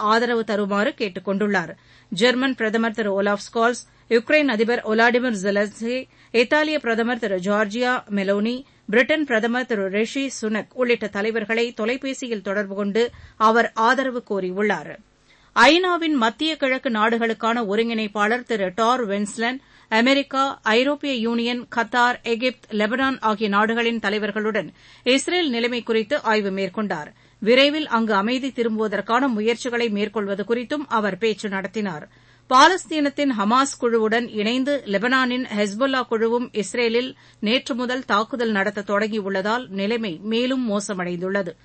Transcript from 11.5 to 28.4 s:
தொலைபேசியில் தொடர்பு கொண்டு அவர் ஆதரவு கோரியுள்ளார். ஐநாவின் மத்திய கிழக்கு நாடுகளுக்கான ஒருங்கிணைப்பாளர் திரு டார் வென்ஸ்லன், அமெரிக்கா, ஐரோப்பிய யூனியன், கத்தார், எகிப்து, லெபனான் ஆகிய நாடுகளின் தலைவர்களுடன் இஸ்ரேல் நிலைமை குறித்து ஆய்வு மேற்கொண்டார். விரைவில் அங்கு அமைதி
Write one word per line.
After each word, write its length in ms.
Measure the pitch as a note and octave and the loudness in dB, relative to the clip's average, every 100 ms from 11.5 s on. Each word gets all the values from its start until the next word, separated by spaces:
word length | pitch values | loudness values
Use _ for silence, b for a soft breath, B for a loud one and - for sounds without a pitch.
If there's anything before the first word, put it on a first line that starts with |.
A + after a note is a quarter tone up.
| A3+ A#3+ | -2 -2
தொலைபேசியில் 680 | A#3+ G#3+ C4+ C4+ C4 B3+ A3 | -2 -4 -4 -6 -8 -8 -6
தொடர்பு 340 | G3 G3 G3 G3 | -4 -4 -4 -4
கொண்டு 280 | G3+ G#3+ A#3+ B B - | -2 0 -2 B B 2
அவர் 340 | A3 A3+ A3+ | 4 4 2
ஆதரவு 500 | - A3+ C4 C4 A#3+ - | 2 2 2 -2 -4 -6
கோரியுள்ளார். 640 | G3+ F3+ F#3 G#3+ E3+ D#3 - _ _ b b b - | -4 -4 -2 -2 -2 -6 -16 _ _ b b b 4
ஐநாவின் 580 | B3 E4+ F#4 E4+ E4 | 6 6 2 0 0
மத்திய 420 | C#4+ A3+ - D#4 D#4 | 0 0 0 -4 -2
கிழக்கு 340 | C4+ C4 C4+ | -2 -2 -2
நாடுகளுக்கான 760 | A3 A3 A3+ A3+ A3 A3+ A#3+ G#3 | 0 2 2 0 -2 -2 -2 0
ஒருங்கிணைப்பாளர் 800 | G#3+ A#3 A3 G#3+ G#3 G#3 B3 | 0 0 -2 -4 0 0 0
திரு 280 | B3 A3 G#3+ F#3 | -2 -2 -2 0
டார் 320 | A3+ B3+ G#3+ | 2 2 0
வென்ஸ்லன், 520 | G3+ G#3 - A#3 C4+ b b b | -2 -4 -4 -4 -4 b b b
அமெரிக்கா, 680 | A3 B3 C#4 C4+ C4+ C4+ - | 2 4 2 0 -2 -2 -2
ஐரோப்பிய 520 | A3 A3+ C4+ D4 C#4+ | 2 2 2 0 -2
யூனியன், 540 | B3 A3+ A#3 A#3 B3 A3+ A#3+ | -2 -2 -2 -2 -4 -4 -4
கத்தார், 460 | A3+ B3 A#3+ B3 | 0 2 2 2
எகிப்து, 440 | A3+ A3+ B3+ - - | -2 -2 -2 -4 -4
லெபனான் 460 | G#3+ G#3+ B3+ C4+ C4 | -2 0 0 -2 0
ஆகிய 300 | A3 G#3 G#3+ | 0 0 2
நாடுகளின் 500 | G3+ G#3+ A#3 A#3 A#3 | 2 2 2 0 0
தலைவர்களுடன் 720 | G3+ G#3 G3+ G#3+ G#3+ G#3+ E3 B B B | -2 -2 -2 -2 -2 -2 -4 B B B
இஸ்ரேல் 460 | B3 C4 E4 F4+ D#4+ | 2 2 2 0 0
நிலைமை 340 | A#3 A#3 B3 | 0 -2 -2
குறித்து 380 | A#3 A3 G#3+ D4 | -2 -2 0 -2
ஆய்வு 280 | A3 G#3+ G3+ | 0 0 0
மேற்கொண்டார். 600 | F#3+ F#3+ G3+ G#3 E3 D3+ b b b | -2 -4 -4 -4 -6 -10 b b b
விரைவில் 460 | G#3 B3+ C#4+ D#4 D4+ | 4 6 4 2 -2
அங்கு 260 | A3+ A3 | 0 2
அமைதி 360 | G3+ G#3 B3+ | 0 0 -2